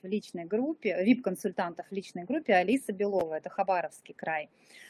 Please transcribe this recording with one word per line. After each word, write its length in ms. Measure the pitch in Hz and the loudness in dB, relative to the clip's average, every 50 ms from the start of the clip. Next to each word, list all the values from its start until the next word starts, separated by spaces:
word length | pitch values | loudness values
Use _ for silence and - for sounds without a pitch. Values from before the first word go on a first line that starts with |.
в 40 | - | -8
личной 400 | 185 208 202 - - - 175 170 | -4 -4 -4 -4 -6 -10 -10 -6
группе, 500 | 165 208 220 262 302 320 - - 208 170 175 185 | -2 -2 0 0 -2 -4 -2 -2 -2 0 2 6
вип-консультантов 800 | 220 247 254 - 196 185 - - 196 180 - 185 175 165 - - - | 6 6 4 4 -2 -2 -2 -4 -4 -2 -2 -4 -4 -4 -10 -10 -8
в 20 | |
личной 320 | 196 196 185 - - 180 175 | -8 -8 -8 -8 -10 -10 -6
группе 300 | - 269 320 311 - 202 | -4 -4 -2 2 4 4
Алиса 380 | 180 180 185 247 269 - - | 6 6 4 2 0 0 -4
Белова, 420 | 202 185 202 202 196 185 170 160 156 | -2 -2 0 2 2 0 0 0 -2
это 160 | 156 - 180 | -4 -6 -6
Хабаровский 640 | - - 190 190 190 175 160 147 - - - - - | -2 -2 0 2 2 0 0 -4 -10 -14 -20 -18 -14
край. 340 | - - 160 160 151 151 - _ _ _ - - - - | -8 -6 -4 -4 -4 -6 -8 _ _ _ -20 -20 -20 -20